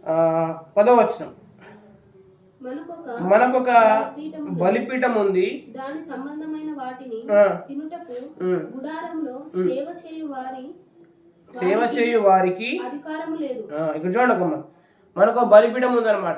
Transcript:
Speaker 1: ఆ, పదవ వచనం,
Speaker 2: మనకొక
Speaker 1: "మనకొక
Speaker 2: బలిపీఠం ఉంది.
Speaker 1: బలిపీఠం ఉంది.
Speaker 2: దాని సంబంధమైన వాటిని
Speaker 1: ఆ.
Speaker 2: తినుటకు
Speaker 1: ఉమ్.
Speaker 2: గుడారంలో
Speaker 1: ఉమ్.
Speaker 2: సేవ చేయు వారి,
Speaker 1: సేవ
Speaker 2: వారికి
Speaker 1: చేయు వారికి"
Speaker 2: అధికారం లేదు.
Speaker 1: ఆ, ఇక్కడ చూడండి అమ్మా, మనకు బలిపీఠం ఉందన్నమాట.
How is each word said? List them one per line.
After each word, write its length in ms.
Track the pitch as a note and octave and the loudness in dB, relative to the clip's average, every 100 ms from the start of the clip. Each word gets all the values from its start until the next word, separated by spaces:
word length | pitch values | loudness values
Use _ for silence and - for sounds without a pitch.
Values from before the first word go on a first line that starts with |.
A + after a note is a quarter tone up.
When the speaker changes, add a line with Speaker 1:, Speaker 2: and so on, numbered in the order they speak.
| - | 0
Speaker 1:
ఆ, 460 | D#3+ E3 E3 E3 D#3+ - G3+ | 2 2 2 -2 -6 -2 2
పదవ 180 | A3 | 6
వచనం, 400 | B3 - - D3+ - - - - - - - _ _ _ _ _ _ | 6 4 -2 -12 -16 -20 -20 -20 -20 -20 -20 _ _ _ _ _ _
Speaker 2:
మనకొక 580 | B3+ C#4+ E4+ E4+ C4+ A3+ | -12 -12 -12 -14 -12 -6
Speaker 1:
"మనకొక 480 | F3+ G#3+ B3 B3+ B3 | 4 6 6 2 6
Speaker 2:
బలిపీఠం 800 | A#3+ A3 G#3+ C#3 C#4+ D#4 D#4 F#3+ | 6 6 4 0 -8 -12 -10 -8
ఉంది. 140 | F3 | 0
Speaker 1:
బలిపీఠం 540 | F3+ A3+ - B3+ B3+ | 2 0 -2 -2 0
ఉంది. 600 | A3 G3 F#3 F#3+ C#4+ - B3+ | 2 2 2 0 -4 -14 -14
Speaker 2:
దాని 260 | C4+ D#4 | -12 -12
సంబంధమైన 720 | - C4 C#4 D4+ D#4 D#4 D#4 | -12 -12 -10 -10 -10 -10 -10
వాటిని 640 | C#4+ B3+ B3+ C4 A3+ A#3 | -10 -10 -12 -12 -12 2
Speaker 1:
ఆ. 200 | G#3 G3+ | 4 4
Speaker 2:
తినుటకు 920 | F3 - C#4 D#4 F4 E4+ B3 C#4+ - | 2 -8 -12 -10 -14 -14 -14 -14 -8
Speaker 1:
ఉమ్. 100 | F#3 | -4
Speaker 2:
గుడారంలో 760 | F3 D#3+ B3 C#4+ D#4+ F4 D#4+ C4 | -2 -4 -12 -10 -10 -10 -8 -10
Speaker 1:
ఉమ్. 360 | B3+ D#4 F#3 F#3 | -10 -10 -4 -2
Speaker 2:
సేవ 280 | C4 D4+ F4 E4 | -2 -8 -12 -16
చేయు 200 | D#4+ D4+ | -14 -12
వారి, 480 | C4 B3+ C4 C4+ F4+ _ _ _ _ _ _ _ B3 | -10 -12 -12 -16 -20 _ _ _ _ _ _ _ -4
Speaker 1:
సేవ 180 | F#3 G#3+ | 0 0
Speaker 2:
వారికి 220 | A#3+ - | 0 0
Speaker 1:
చేయు 200 | A#3 A#3 | 2 4
వారికి" 600 | G3 F#3+ F#3 F3+ A#3 - | 4 4 4 -2 -6 -6
Speaker 2:
అధికారం 500 | B3+ D4 D#4 D#4 D#4+ | -8 -10 -10 -10 -8
లేదు. 340 | D#4 C#4 A#3 G#3 D3 | -8 -6 -8 -8 -6
Speaker 1:
ఆ, 160 | D#3+ | -4
ఇక్కడ 240 | D3+ F3 G#3 | -4 -2 2
చూడండి 180 | B3 | 2
అమ్మా, 300 | F#3+ E3+ D3 - _ _ _ _ F3 | 2 0 -4 -10 _ _ _ _ 2
మనకు 280 | G#3 B3 | 2 4
బలిపీఠం 520 | A3+ G#3 A#3 B3+ B3+ A#3+ | 8 8 8 0 0 2
ఉందన్నమాట. 400 | A3 G3+ F3 | 0 0 -2